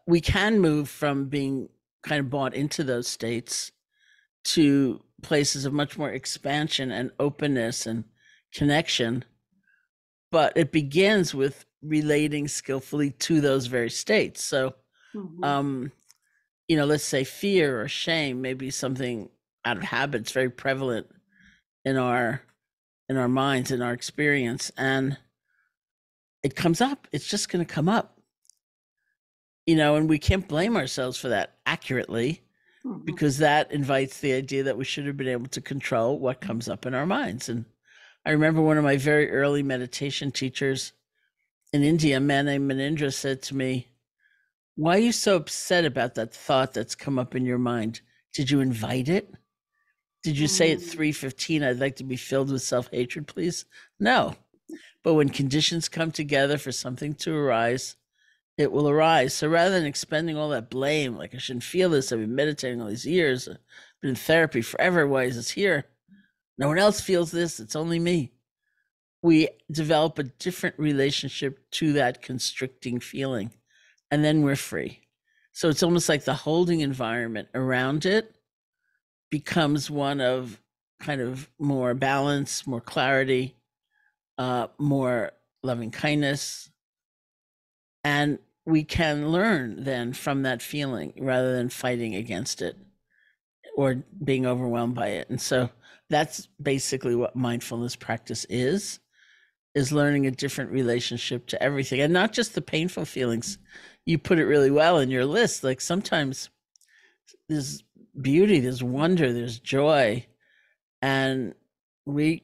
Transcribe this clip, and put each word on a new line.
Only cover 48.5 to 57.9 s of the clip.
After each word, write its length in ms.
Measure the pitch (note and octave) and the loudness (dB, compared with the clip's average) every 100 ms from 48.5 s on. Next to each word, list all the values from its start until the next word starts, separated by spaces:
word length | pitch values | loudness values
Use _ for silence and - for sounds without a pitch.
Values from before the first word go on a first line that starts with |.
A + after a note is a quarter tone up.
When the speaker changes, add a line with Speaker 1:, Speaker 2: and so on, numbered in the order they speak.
| C#3 | 2
Speaker 1:
invite 460 | C3 A#2 G#2 B2+ B2+ | 2 0 -2 -2 0
it? 220 | F#3 - - _ _ _ _ _ _ _ _ | 0 -2 -14 _ _ _ _ _ _ _ _
Did 160 | D#3+ C#3+ | -4 0
you 80 | D3+ | 2
say 240 | - E3 | 4 4
at 80 | D#3 | 2
Speaker 2:
Mm. 100 | - | -4
Speaker 1:
three 220 | D#3+ D#3 | -4 -2
fifteen, 500 | D3 C3+ - - D#3+ | -2 -6 -8 -2 0
'I'd 160 | C#3+ B2 | 0 0
like 200 | C#3 C3+ | -2 -4
to 60 | |
be 120 | C3 B2+ | -8 -8
filled 320 | - C3+ C3+ | -2 0 0
with 140 | C3+ | -2
self-hatred, 640 | - B2 B2 - B2 - D3 | -2 -2 -2 -4 -4 -6 -10
please'?" 380 | - E3+ E3+ - - - - | -6 -4 -4 -10 -20 -16 -2
No. 380 | G#3 B3 - - _ _ - - - _ | 2 2 2 -4 _ _ -20 -20 -20 _
But 100 | - | 2
when 160 | D#3 C#3 | 4 4
conditions 580 | - C#3 D3 D3 E3+ D#3+ | 2 0 2 0 -2 -4
come 240 | - E3 | -4 -4
together 460 | D#3 D3 C#3+ C#3 D3 | -4 -2 2 2 0
for 140 | C3+ | -4
something 420 | B2+ C3 B2+ D3 D3+ | -8 -8 -8 -8 -6
to 200 | - D#3 | -4 -2
arise, 600 | C#3+ A2+ A#2 B2+ - | 2 2 2 0 -4